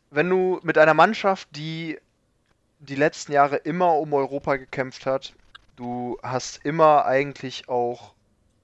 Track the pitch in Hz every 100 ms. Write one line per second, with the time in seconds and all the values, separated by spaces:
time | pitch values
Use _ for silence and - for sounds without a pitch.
0 | _ 143 175 185 185 175 165 160 156 156
1 | 180 220 202 190 - 143 160 160 165 143
2 | _ _ _ _ _ _ _ _ 139 139
3 | 151 - - 143 143 139 156 170 180 151
4 | 151 143 131 139 - 139 131 - 131 -
5 | 135 131 - _ _ - _ - 120 123
6 | 123 - 117 127 - - 147 160 156 147
7 | - 131 143 135 107 - - 123 120 123
8 | - _ _ _ _ _